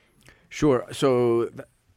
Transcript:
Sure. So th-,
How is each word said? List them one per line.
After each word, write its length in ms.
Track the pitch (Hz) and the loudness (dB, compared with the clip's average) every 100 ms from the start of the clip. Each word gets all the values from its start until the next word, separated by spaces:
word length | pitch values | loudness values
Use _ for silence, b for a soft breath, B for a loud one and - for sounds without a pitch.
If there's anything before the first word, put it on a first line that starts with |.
| b b b b b | b b b b b
Sure. 380 | - 151 123 - | -2 0 0 -2
So 580 | - 139 123 120 117 107 | -4 0 2 2 0 -2
th-, 180 | - - _ _ | -8 -20 _ _